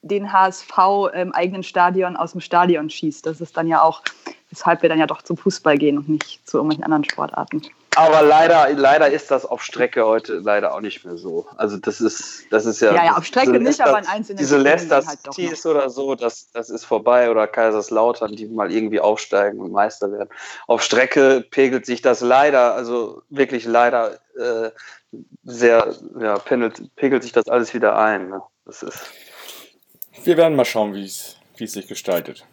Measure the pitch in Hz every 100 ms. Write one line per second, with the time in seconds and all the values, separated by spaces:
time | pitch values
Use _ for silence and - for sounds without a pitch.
0 | 156 202 202 196 190 185 - - 185 202
1 | 196 175 185 - 180 190 180 185 175 185
2 | 180 175 170 175 - 175 180 165 156 -
3 | 160 147 160 156 165 - 165 160 160 165
4 | - - - - _ - - 170 165 160
5 | 151 151 - 170 - 185 160 147 147 143
6 | 147 156 - - - 151 151 151 - 156
7 | 143 - 147 - - 156 - _ _ -
8 | 160 156 147 151 165 165 139 143 135 151
9 | 147 147 - 135 - 120 - - 123 -
10 | 110 110 - 101 101 104 98 71 104 -
11 | 90 85 90 82 - - 107 101 110 101
12 | 110 - - - - 107 110 104 110 175
13 | 170 156 165 247 262 247 240 294 240 214
14 | 202 208 220 196 139 143 139 165 170 143
15 | 131 143 139 139 175 160 160 147 135 123
16 | 139 131 120 - _ 117 113 113 - 110
17 | 113 120 120 113 107 - 113 107 101 110
18 | 117 117 107 107 110 110 101 107 110 104
19 | 104 110 - 101 101 104 98 98 107 -
20 | 101 104 101 - - - - 117 - 113
21 | 131 151 135 131 120 - 135 127 120 120
22 | 143 117 123 127 147 139 123 107 120 120
23 | 110 - _ 139 131 127 117 117 120 123
24 | 110 - _ 127 120 113 113 - - -
25 | _ 117 - _ - 117 120 117 107 -
26 | - - 110 101 - 127 117 - - _
27 | 139 131 120 117 110 120 110 120 110 107
28 | 107 101 92 98 - _ - - - -
29 | - - - - - - - _ _ _
30 | - - - 165 165 147 120 113 107 98
31 | 98 - - - _ _ 110 101 95 -
32 | - 87 82 - _